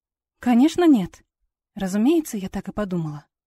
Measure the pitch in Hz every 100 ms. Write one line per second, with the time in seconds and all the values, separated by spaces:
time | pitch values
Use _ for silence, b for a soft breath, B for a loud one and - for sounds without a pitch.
0 | _ _ _ _ 240 240 294 339 349 254
1 | 170 - _ _ _ _ _ - 190 202
2 | 233 330 311 220 185 202 190 196 208 180
3 | 160 147 - _